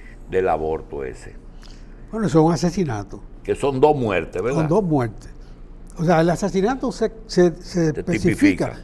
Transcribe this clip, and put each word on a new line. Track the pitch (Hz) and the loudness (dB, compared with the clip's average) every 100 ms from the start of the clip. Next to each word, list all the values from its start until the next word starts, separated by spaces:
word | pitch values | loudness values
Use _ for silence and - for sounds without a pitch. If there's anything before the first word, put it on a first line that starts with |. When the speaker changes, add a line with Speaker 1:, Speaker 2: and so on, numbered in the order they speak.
| - - - | -18 -18 -4
Speaker 1:
del | 92 92 | 0 2
aborto | 80 78 78 - 71 | 2 0 -4 -6 -8
ese? | 65 60 - - - - - - - - - | -8 -10 -16 -16 -18 -18 -18 -18 -18 -18 -10
Speaker 2:
Bueno, | 220 202 | -4 2
eso | 156 | 4
es | 156 | 4
un | |
asesinato. | 170 175 170 165 107 101 - - - | 4 0 0 -2 -4 -8 -12 -16 -16
Speaker 1:
Que | - 101 | -4 -2
son | 135 131 | 0 4
dos | 143 147 | 4 4
muertes, | 117 90 78 87 | 2 0 -2 -4
¿verdad? | 104 143 | -2 0
Speaker 2:
Son | 156 | 2
dos | 180 | 2
muertes. | 190 151 117 - - - - - - - - - | 2 0 0 -4 -16 -18 -18 -18 -18 -18 -16 -4
O | |
sea, | 165 170 | 4 4
el | 165 | 4
asesinato | 165 202 175 196 262 262 | 2 0 0 0 0 -4
se, | 185 220 - - | -2 -4 -4 -4
se, | - 175 160 | 4 4 2
se | |
Speaker 1:
Se | - 185 165 139 | -6 0 0 0
Speaker 2:
especifica, | - 170 - 104 294 - - | -2 0 2 4 4 4 -2
Speaker 1:
tipifica. | - | -4